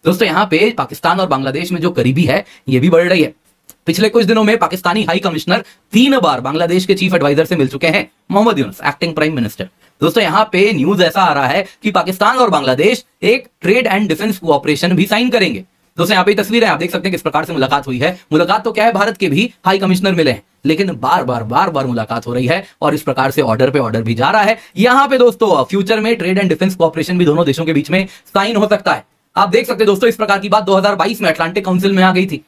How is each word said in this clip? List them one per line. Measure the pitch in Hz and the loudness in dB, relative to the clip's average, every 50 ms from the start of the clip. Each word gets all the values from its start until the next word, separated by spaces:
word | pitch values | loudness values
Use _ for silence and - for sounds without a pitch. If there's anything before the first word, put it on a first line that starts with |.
| _ | _
दोस्तों, | 160 185 - 226 | 0 0 0 0
यहाँ | 185 156 180 214 | 0 0 -2 0
पे | 190 160 160 202 240 233 | 0 2 2 2 0 0
पाकिस्तान | - 135 - 151 - - 170 175 190 | -2 -6 -8 -8 -4 -2 -2 0 0
और | 185 | 0
बांग्लादेश | 160 143 135 135 135 127 151 175 175 | -2 -2 -2 -2 -4 -6 -6 -6 -6
में | 185 165 | -6 -2
जो | 156 175 | -2 -2
करीबी | 175 - 120 123 131 151 175 | -2 0 0 0 2 2 2
है | 120 139 196 - - - - _ - | 2 0 -2 -4 -8 -20 -14 _ -2
ये | 135 127 | 0 2
भी | 143 180 | 4 4
बढ़ | 165 165 175 | 4 4 4
रही | 180 185 180 | 4 2 2
है। | 147 - - _ _ _ _ _ _ - - _ _ | 0 -2 -4 _ _ _ _ _ _ -20 -20 _ _
पिछले | - 160 - 220 214 | -4 0 0 0 2
कुछ | 214 233 220 | 2 2 2
दिनों | 180 226 220 220 | 4 2 2 2
में | 208 247 | 2 2
पाकिस्तानी | 233 180 160 185 185 - 180 190 220 214 | 0 0 -2 -4 -4 -4 -2 -2 0 -2
हाई | - 165 196 | 0 -2 -2
commissioner | 185 190 160 156 - 175 180 220 - - - _ _ _ | -2 -4 -4 -4 -2 -2 -2 -2 -2 -8 -20 _ _ _
तीन | - 220 254 277 269 262 | 2 4 4 4 4 2
बार | 185 160 139 - | 2 0 0 -2
बांग्लादेश | 127 131 143 160 175 170 175 185 185 | -4 -4 -2 -2 0 0 0 0 2
के | - 196 | 0 0
chief | 190 190 180 190 | 0 0 0 0
advisor | 175 143 143 143 143 160 | 2 2 2 2 2 0
से | 156 180 | 0 0
मिल | 165 139 | 0 0
चुके | 127 - 135 151 | -2 -2 -2 -2
हैं, | 165 160 202 - - _ _ _ _ | 0 0 -2 -4 -6 _ _ _ _
मोहम्मद | 180 196 220 233 208 143 | 0 2 2 2 2 0
यूनुस, | 127 98 95 - - | -2 -4 -6 -6 -6
acting | 143 - _ - 170 160 | -6 -4 _ -6 -6 -2
prime | 151 151 156 160 | -2 -2 -2 -2
minister। | 131 117 104 - - 95 92 _ _ _ _ _ _ | -2 -4 -6 -6 -10 -12 -14 _ _ _ _ _ _
दोस्तों, | 143 165 - 233 208 | -2 0 2 0 0
यहाँ | 170 156 208 220 214 | 2 0 0 0 0
पे | - 180 196 214 214 | 2 2 2 2 2
news | 143 131 170 202 170 180 | 0 0 0 2 2 2
ऐसा | 160 - 196 | 2 2 2
आ | 190 170 147 | 0 2 2
रहा | 143 135 | 0 0
है | 123 143 190 185 - - _ - | 0 -2 -2 -4 -6 -12 _ -6
कि | 214 | -2
पाकिस्तान | 185 185 160 185 185 185 202 214 247 | -2 0 -2 -2 -2 0 0 0 2
और | 254 247 220 | 2 2 2
बांग्लादेश | 180 151 139 131 127 131 160 214 254 - - _ _ _ - | 2 0 0 -2 0 2 2 0 0 0 -8 _ _ _ 0
एक | 196 233 262 - _ _ _ - | 0 0 0 -2 _ _ _ -2
trade | 175 214 247 247 220 190 | 0 0 2 0 0 0
and | 196 214 185 | 0 0 -2
defense | 156 156 208 214 196 - 175 | -2 -2 -2 -4 -4 -4 0
cooperation | 170 147 139 - 151 147 139 - 175 185 | 0 0 0 2 -2 -2 0 0 0 2
भी | 185 160 | 0 0
sign | 196 208 214 247 254 | 0 0 0 0 0
करेंगे। | 220 233 196 165 117 95 - _ _ _ _ _ _ | 0 0 0 0 -2 -8 -12 _ _ _ _ _ _
दोस्तों, | - 170 180 208 | -4 -2 0 2
यहाँ | 185 180 | 2 2
पे | 202 208 | 2 0
तस्वीरें | 202 202 196 220 233 226 | 0 -2 0 0 2 2
आप | 202 160 156 | 2 0 -2
देख | 165 175 | -4 -4
सकते | - 180 - 190 | -6 -4 -4 -4
हैं | |
किस | 180 160 | -4 -4
प्रकार | - 165 - 151 160 | -4 -2 -2 -2 -4
से | 160 165 | -2 -2
मुलाकात | 147 131 139 156 143 135 | -2 0 0 0 -4 -2
हुई | 139 127 123 | -4 -4 -2
है। | 135 170 185 - _ _ | -2 -2 -4 -6 _ _
मुलाकात | 151 156 175 165 196 220 190 | 0 0 2 2 0 -2 -2
तो | 233 | -4
क्या | 214 214 214 | -2 2 2
है, | 233 | 2
भारत | 226 196 202 220 214 | 2 2 -2 -2 -2
के | - 196 170 | -2 -2 0
भी | 139 160 226 247 _ _ - | 0 0 0 -2 _ _ -2
हाई | 180 196 | 0 0
Commissioner | 196 190 185 185 185 185 196 | 2 2 0 0 2 0 0
मिले | 185 170 156 135 | 0 2 0 0
हैं, | 120 - _ _ _ _ _ | 0 -2 _ _ _ _ _
लेकिन | 135 156 160 196 185 | -2 0 0 0 -4
बार | 156 117 120 131 160 185 - | -4 -4 -2 -2 0 0 -2
बार, | 123 123 117 110 | -2 -4 -4 -4
बार | 107 123 147 190 185 | -2 0 0 0 0
बार | 160 139 135 | -2 -4 -2
मुलाकात | 127 120 117 110 - 123 117 - | -2 -4 -4 -4 -4 -6 -8 -6
हो | 117 120 | -6 -4
रही | 123 131 | -4 -2
है | 123 165 190 185 - _ _ | -2 -2 -2 -4 -12 _ _
और | 160 151 147 | -2 -2 -2
इस | 147 | -2
प्रकार | - - 131 - 131 135 | -4 -4 -2 0 -2 0
से | - 151 | 0 0
order | 139 113 110 110 131 123 | 0 0 2 2 0 2
पे | 123 147 | 2 0
order | 127 110 110 113 | -2 0 -2 -4
भी | 113 113 117 | -2 -2 -2
जा | 110 139 151 | 0 0 0
रहा | 196 220 | 2 2
है। | 202 208 226 226 - - _ | 2 0 -2 -4 -6 -12 _
यहाँ | - 208 247 247 269 277 | 0 2 4 4 4 2
पे | 269 269 | 2 4
दोस्तों, | 254 247 240 233 - 226 208 180 147 127 | 4 4 4 4 2 0 2 2 0 0
future | - 190 196 190 190 226 214 | -2 -2 -4 0 0 -2 0
में | 214 226 233 | 0 -2 -2
trade | - 175 180 190 | -2 -2 -2 0
and | 196 196 | 0 0
defense | 180 - - 185 190 185 | 0 0 0 -2 -4 0
cooperation | - 170 160 160 165 151 - | 0 0 0 0 -4 -4 -2
भी | 180 180 175 | 0 2 2
दोनों | 156 147 165 170 | 2 2 2 2
देशों | 143 135 160 165 | 0 0 -2 -2
के | 156 160 | -2 -2
बीच | 143 156 - | -2 -2 0
में | 170 190 190 | -2 -2 -2
साइन | 190 - - _ - _ 196 196 214 233 | -4 -10 -20 _ -4 _ -2 -2 0 0
हो | 208 214 | 0 2
सकता | 202 208 202 - 185 - | 2 0 -2 0 -2 -4
है। | - - _ _ _ _ _ _ | -4 -6 _ _ _ _ _ _
आप | 180 190 180 | -2 0 2
देख | 180 233 240 | 2 0 0
सकते | 247 247 190 220 | 0 -2 0 2
हैं | |
दोस्तों, | 208 202 190 247 233 | 2 2 2 2 0
इस | 226 | 0
प्रकार | - 214 202 196 196 | 0 -2 -2 -2 -2
की | 196 202 | 0 0
बात | 196 214 202 | 0 0 2
दो | 190 196 | 2 0
हज़ार | 190 190 202 202 | 2 2 0 0
बाईस | - 160 208 233 - | 0 -2 -2 -2 -2
में | 202 165 | -2 -2
Atlantic | 156 - 165 165 180 208 190 | 0 0 -4 -2 -2 -4 -2
काउंसिल | 185 185 175 185 196 | 0 -2 0 0 2
में | 196 185 185 | 2 4 2
आ | 190 | 2
गई | 180 185 190 | 2 2 0
थी। | 190 156 139 - | -2 -4 -10 -10